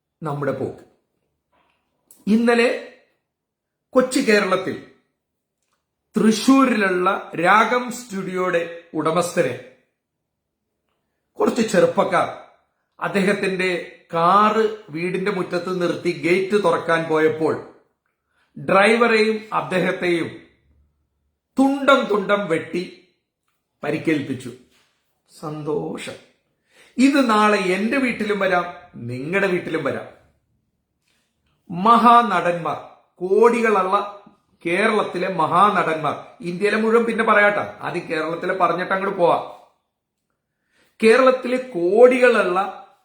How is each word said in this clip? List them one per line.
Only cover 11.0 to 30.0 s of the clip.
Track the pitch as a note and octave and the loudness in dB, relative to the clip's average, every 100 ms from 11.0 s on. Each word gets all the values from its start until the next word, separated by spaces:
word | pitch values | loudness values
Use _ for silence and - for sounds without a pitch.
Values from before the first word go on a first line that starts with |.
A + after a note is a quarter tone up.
| _ _ _ - | _ _ _ -2
കുറച്ച് | G#3+ A3+ | -2 0
ചെറുപ്പക്കാർ | A3 F3+ E3+ - F#3 F3 - - - _ _ _ _ _ | 0 2 2 2 0 0 -2 -6 -20 _ _ _ _ _
അദ്ദേഹത്തിന്റെ | E3+ F#3+ F#3 G#3 F#3+ F#3 F#3 F3 - - _ | -6 -2 0 0 -2 -2 -2 -4 -8 -18 _
കാറ് | E3 E3+ G3 G#3+ G#3+ A3 - - | -2 2 4 4 2 -2 -4 -12
വീടിന്റെ | D3+ F3 F#3 F#3+ | -8 -6 -4 -4
മുറ്റത്ത് | F#3 F3 F3 F#3 F3+ | -4 -4 -6 -4 -4
നിർത്തി | F3 D3+ F3 D#3 | -2 -2 -4 -4
ഗേറ്റ് | D#3 F#3+ F#3+ G#3 | -2 -2 -2 0
തുറക്കാൻ | F#3+ F3 - E3 | 0 0 0 -2
പോയപ്പോൾ | D#3 D#3 D#3 D#3 D#3 B2 - - _ _ _ _ _ _ _ - | 0 0 0 0 -2 -4 -8 -20 _ _ _ _ _ _ _ -14
ഡ്രൈവറെയും | C#3+ F#3 G#3 A#3 A#3 A3 G#3+ G#3+ - | 0 2 4 4 2 2 0 -2 -4
അദ്ദേഹത്തെയും | E3+ C#3+ F#3 F#3 F3+ F3+ E3+ C3 - - _ _ _ _ _ _ _ _ _ _ - | -6 -4 -2 -2 -2 -2 -2 -4 -10 -20 _ _ _ _ _ _ _ _ _ _ 0
തുണ്ടം | C4+ C#4 C4+ C4 A3 | 0 2 2 2 2
തുണ്ടം | G3+ F#3+ G3+ F3+ | -2 -2 -2 -2
വെട്ടി | D#3 - F3 F3+ - _ _ _ _ _ _ _ _ | -4 -4 -8 -10 -14 _ _ _ _ _ _ _ _
പരിക്കേൽപ്പിച്ചു. | D3 D#3 D#3+ D3+ A#2+ C3 A#2+ - _ _ _ _ _ _ _ - | -6 -4 -2 -2 -4 -10 -12 -18 _ _ _ _ _ _ _ -18
സന്തോഷം. | D#3+ D3+ D3+ D3+ D#3+ - - - _ _ _ _ _ _ _ - | -14 -10 -6 -6 -6 -10 -12 -16 _ _ _ _ _ _ _ 2
ഇത് | C4+ C#4+ B3 | 4 4 2
നാളെ | G#3+ G#3+ G#3 | 4 2 2
എന്റെ | F#3 F#3+ A3 C#4 | 0 -2 -2 0
വീട്ടിലും | B3+ - G#3 G3+ | -2 -2 -4 -2
വരാം, | F#3+ F3+ F3 - - C3+ | 0 0 -2 -10 -20 -16
നിങ്ങളുടെ | A#2+ B2 C#3+ G3 F#3+ | -12 -10 -6 -2 -2
വീട്ടിലും | F3 E3+ D#3+ | -2 -4 -4
വരാം. | C3+ A2+ | -4 -6